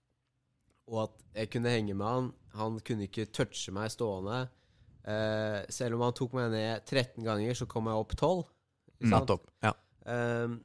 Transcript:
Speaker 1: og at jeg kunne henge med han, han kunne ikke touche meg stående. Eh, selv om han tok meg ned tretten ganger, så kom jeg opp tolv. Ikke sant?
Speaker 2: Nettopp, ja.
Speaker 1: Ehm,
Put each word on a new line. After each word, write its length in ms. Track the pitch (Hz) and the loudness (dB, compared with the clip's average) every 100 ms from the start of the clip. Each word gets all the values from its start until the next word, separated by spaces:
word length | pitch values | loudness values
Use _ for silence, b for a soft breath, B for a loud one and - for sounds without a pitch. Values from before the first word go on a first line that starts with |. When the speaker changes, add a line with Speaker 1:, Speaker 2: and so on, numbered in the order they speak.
| _ _ _ _ _ _ _ _ - | _ _ _ _ _ _ _ _ -6
Speaker 1:
og 140 | 110 | -2
at 200 | 110 - - | -2 -6 -12
jeg 160 | 104 113 | -6 -4
kunne 200 | 123 120 | 0 2
henge 240 | 120 104 | 2 2
med 120 | 98 104 | 0 0
han, 260 | 127 127 - - | 0 -2 -6 -12
han 240 | 104 110 113 | -4 -4 -4
kunne 260 | - 113 98 | -4 -4 -4
ikke 240 | - 107 | -4 -4
touche 400 | - - - - | -2 -2 -4 -6
meg 200 | 95 110 | -4 -4
stående. 580 | - 117 95 98 123 127 b b b b - | -2 -2 -2 -2 -4 -4 b b b b -12
Eh, 600 | - 107 110 107 107 104 - | -4 -2 0 0 0 -2 -4
selv 260 | - 123 | -4 -2
om 60 | 117 | 2
han 100 | 120 | 2
tok 200 | 120 123 | 0 -2
meg 160 | 127 117 | 0 0
ned 340 | 110 110 113 - | 0 0 -2 0
tretten 380 | 135 120 - | 0 0 -2
ganger, 280 | 113 107 110 | -2 0 0
så 120 | 123 - | -2 -4
kom 180 | 117 110 | -2 0
jeg 80 | |
opp 220 | 110 110 - | 0 -2 2
tolv. 280 | 147 185 170 _ _ _ _ - | 2 2 -2 _ _ _ _ 0
Ikke 100 | 117 | 6
sant? 180 | 113 123 | 6 6
Speaker 2:
Nettopp, 180 | 92 - _ | 2 -2 _
ja. 100 | 110 - _ _ - | 0 0 _ _ -6
Speaker 1:
Ehm, 540 | 120 120 117 120 117 | -2 0 0 -2 -4